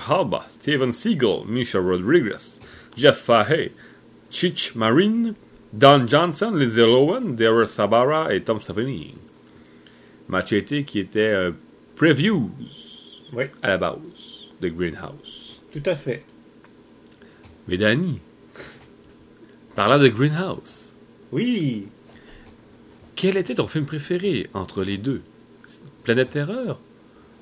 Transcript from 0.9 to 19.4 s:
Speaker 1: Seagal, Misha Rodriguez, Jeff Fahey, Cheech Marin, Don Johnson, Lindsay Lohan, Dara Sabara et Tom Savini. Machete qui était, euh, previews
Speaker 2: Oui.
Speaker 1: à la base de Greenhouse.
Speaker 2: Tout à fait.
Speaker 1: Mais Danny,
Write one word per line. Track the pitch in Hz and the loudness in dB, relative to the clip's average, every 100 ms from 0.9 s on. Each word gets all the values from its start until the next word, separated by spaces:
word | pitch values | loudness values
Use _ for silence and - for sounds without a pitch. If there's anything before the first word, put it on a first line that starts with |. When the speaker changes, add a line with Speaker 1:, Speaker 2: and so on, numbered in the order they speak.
Speaker 1:
Seagal, | 120 226 175 110 82 101 | -2 -2 0 0 0 -4
Misha | 120 120 98 | -6 -2 -2
Rodriguez, | 92 90 95 170 113 92 - - - - - - | 0 0 2 2 2 -6 -14 -20 -20 -20 -20 2
Jeff | 139 - | 4 4
Fahey, | - 117 101 160 110 - - - - - - | 4 4 4 0 -2 -10 -20 -20 -20 -20 -14
Cheech | - 175 - - 113 | -4 -2 -2 -6 0
Marin, | 110 139 208 226 226 208 - - - | 2 4 4 2 -2 -6 -16 -20 -12
Don | 107 135 143 117 | 6 8 8 6
Johnson, | 143 175 147 220 | 2 2 0 -2
Lindsay | 180 127 113 | 0 2 4
Lohan, | 113 127 147 240 226 | 6 6 4 0 -4
Dara | 113 113 113 110 | 2 4 4 2
Sabara | - 104 113 131 156 160 | 0 2 4 2 0 0
et | 98 | -2
Tom | 98 107 | -2 -6
Savini. | - 104 131 117 73 - - - - - - - - - - - - | -6 -6 -6 -8 -12 -18 -20 -20 -20 -20 -20 -20 -20 -20 -20 -20 -4
Machete | 92 - 104 95 147 143 | -4 0 -2 0 -6 -4
qui | 104 | -6
était, | 92 107 107 | -4 0 0
euh, | 101 90 82 - - - - | 2 -2 -4 -14 -20 -14 0
previews | 160 131 196 196 95 - - - - - - - - | 2 4 2 0 -2 -8 -18 -20 -20 -20 -20 -20 -12
Speaker 2:
Oui. | 120 139 - | -8 -8 -6
Speaker 1:
à | 113 | -2
la | 92 | 0
base | 87 - 78 - - - - - | -2 -6 -14 -20 -20 -20 -20 -8
de | 87 | -8
Greenhouse. | 82 87 71 - - - - - - - | -4 -6 -8 -14 -16 -20 -20 -20 -20 -18
Speaker 2:
Tout | 151 151 | -10 -6
à | 156 | -6
fait. | 143 117 - - - - - - - - - - - - - - - | -6 -10 -12 -20 -20 -20 -20 -20 -20 -20 -20 -20 -20 -20 -20 -16 -6
Speaker 1:
Mais | 90 | -2
Danny, | 104 127 185 104 - - - - - - - - - - - - | 0 0 -2 -6 -12 -20 -20 -20 -20 -20 -20 -20 -20 -20 -20 -20